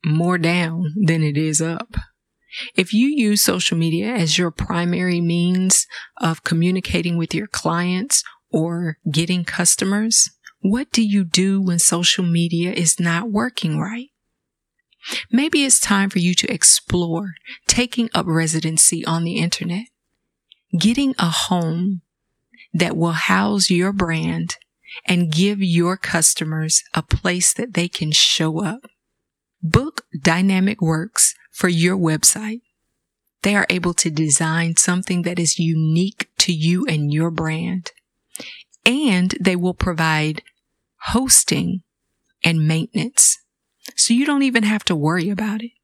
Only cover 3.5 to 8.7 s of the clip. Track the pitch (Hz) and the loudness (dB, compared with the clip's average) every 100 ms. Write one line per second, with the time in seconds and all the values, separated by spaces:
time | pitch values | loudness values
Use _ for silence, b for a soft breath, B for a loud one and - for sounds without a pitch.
3.5 | 185 - 165 165 165 214 240 160 156 175 | 0 0 0 0 0 -2 -2 0 0 0
4.5 | - - 170 175 180 180 175 170 170 175 | -2 -4 -2 -2 0 0 0 0 2 2
5.5 | 180 185 - - B B - 160 160 - | 2 2 0 -2 B B -4 -4 -2 -2
6.5 | 165 175 185 - 175 170 170 165 - 208 | 0 2 0 -2 -2 -2 -2 -2 -4 -6
7.5 | - 170 170 180 185 262 - B B _ | -4 -2 -2 -2 -2 -2 -2 B B _
8.5 | 160 165 | -2 -2